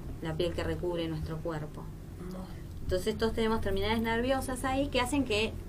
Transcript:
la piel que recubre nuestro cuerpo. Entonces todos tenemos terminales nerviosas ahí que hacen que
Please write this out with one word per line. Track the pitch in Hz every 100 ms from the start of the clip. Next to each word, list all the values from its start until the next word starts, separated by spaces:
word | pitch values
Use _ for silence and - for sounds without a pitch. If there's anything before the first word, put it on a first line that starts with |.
| - -
la | 165
piel | 156 170
que | 165
recubre | 165 160 175 170 165
nuestro | 156 156 160
cuerpo. | 170 156 151 - - - - - 185 185 185 - - -
Entonces | - 185 202 214
todos | 220
tenemos | 220 220 226
terminales | 208 196 208 226
nerviosas | 226 226 254 269 262 254
ahí | 269 269 277
que | 254
hacen | 247 285
que | 254 208 220 -